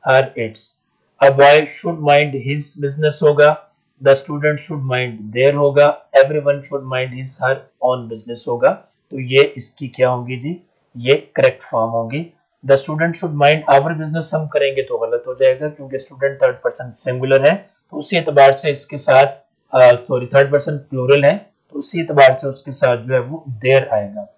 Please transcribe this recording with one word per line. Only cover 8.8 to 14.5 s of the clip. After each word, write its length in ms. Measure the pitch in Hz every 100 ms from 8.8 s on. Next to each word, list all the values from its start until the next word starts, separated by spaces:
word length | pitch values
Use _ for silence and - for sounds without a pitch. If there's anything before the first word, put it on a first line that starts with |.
| _ _ _
तो 100 | 139
ये 220 | 127 131 147 -
इसकी 320 | - _ 135
क्या 200 | - -
होंगी 280 | 127 120 127
जी? 240 | 139 180 _ _ _ 123
ये 360 | 120 147 - -
correct 260 | 135 -
form 280 | - 117 113
होंगी। 360 | 117 113 139 165 _ _ _ 131
The 100 | 135
student 340 | - 151 165
should 200 | 170 180
mind 280 | 147 147 156 151
our 160 | 139 156
business 420 | 160 156 160 156
हम 120 | 160
करेंगे 360 | 151